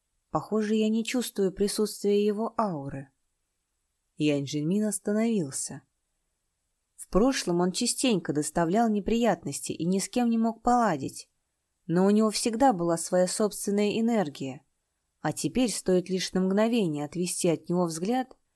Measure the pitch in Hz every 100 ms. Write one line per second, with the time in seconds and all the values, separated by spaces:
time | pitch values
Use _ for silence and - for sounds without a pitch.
0 | _ _ _ 156 - 220 208 220 214 226
1 | 220 254 233 - 190 185 202 - 214 -
2 | 202 202 208 208 226 - 214 151 139 135
3 | 139 _ _ _ _ _ _ _ _ _
4 | _ - 151 143 139 147 151 202 214 -
5 | - 208 226 220 170 - - 160 _ _
6 | _ _ _ _ _ _ _ _ _ -
7 | - 180 254 262 - 175 180 180 240 -
8 | 254 185 - 147 151 - 165 202 233 208
9 | 190 226 233 175 - 139 - - 170 190
10 | - 247 240 226 226 226 - 240 220 147
11 | 127 - - _ _ _ _ _ - 170
12 | 190 208 220 208 240 220 269 185 170 165
13 | - 180 185 - 214 - - 202 208 208
14 | 226 226 156 131 135 131 _ _ _ _
15 | _ _ 160 - 156 233 247 - - 180
16 | 180 185 - 185 185 196 226 240 180 147
17 | 147 170 180 - 180 156 - 175 175 160
18 | 185 254 254 - _